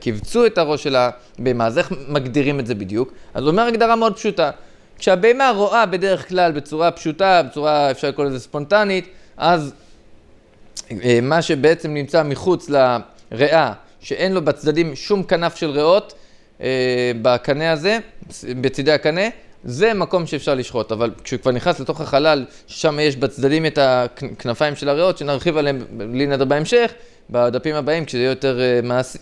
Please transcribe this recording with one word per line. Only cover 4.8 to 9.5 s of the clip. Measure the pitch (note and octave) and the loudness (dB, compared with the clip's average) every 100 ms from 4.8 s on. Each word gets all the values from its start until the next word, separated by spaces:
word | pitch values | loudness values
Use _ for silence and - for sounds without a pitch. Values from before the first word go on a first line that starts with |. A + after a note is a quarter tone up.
| - - | -20 -4
כשהבהמה | G3+ F#3 A3+ B3+ C4+ | 0 4 4 4 2
רואה | G3+ G3+ A#3 G3+ | 2 2 2 2
בדרך | F3 F#3+ E3 - | 0 0 -2 -2
כלל | F3+ F3 | 0 2
בצורה | D3 - D3+ E3+ | 0 -6 0 0
פשוטה, | E3+ E3 D3 G3 F3 | 0 -6 0 4 4
בצורה, | C3 D3 D3+ D3 C#3 | 2 -2 0 2 2
אפשר | B2 C#3+ | 0 -4
לקרוא | D3+ C#3+ | -2 -4
לזה | C3 | -4
ספונטנית, | - D3 C#3+ G#3 G#3 F#3 - - - - | -8 -8 0 2 2 -2 -6 -18 -18 -2
אז, | D#3+ | 2